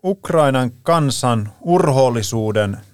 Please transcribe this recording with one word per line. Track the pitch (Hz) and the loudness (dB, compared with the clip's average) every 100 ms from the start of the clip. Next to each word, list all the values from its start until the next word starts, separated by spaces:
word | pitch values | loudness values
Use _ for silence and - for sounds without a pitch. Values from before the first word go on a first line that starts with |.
Ukrainan | 185 196 - 170 143 131 127 - | -4 -6 -2 2 2 2 -2 -4
kansan | - 165 143 127 127 113 104 - | -2 0 0 -2 -2 -2 -4 -10
urhoollisuuden | - 175 - 131 127 117 104 117 110 104 101 98 - | 0 2 2 2 2 0 -4 -4 -2 0 -2 -4 -14